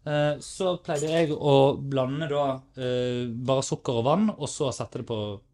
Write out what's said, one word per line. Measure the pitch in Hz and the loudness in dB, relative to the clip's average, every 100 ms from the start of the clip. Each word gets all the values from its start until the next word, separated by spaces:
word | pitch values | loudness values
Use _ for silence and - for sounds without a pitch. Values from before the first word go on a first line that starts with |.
| 151 | -2
eh, | 147 147 143 | 0 0 -2
så | - - 185 175 | -8 -4 -2 -2
pleide | - 147 156 | -4 -2 0
jeg | 165 160 | 2 2
å | 147 143 139 139 139 | 2 6 6 6 4
blande | 139 135 131 143 139 | -2 -2 0 -2 -2
da, | 143 139 131 - - | 0 0 -2 -8 -6
eh, | 127 123 123 123 123 | -2 -2 -2 -2 -4
bare | 117 127 131 | -4 0 0
sukker | - 156 - 117 | 0 -4 -2 0
og | |
vann, | 120 170 214 | 2 4 2
og | - 143 | 0 -8
så | - 139 | -2 -4
sette | - 113 127 | -2 -6 -8
det | 117 | -6
på | 110 104 98 _ | -4 -4 -8 _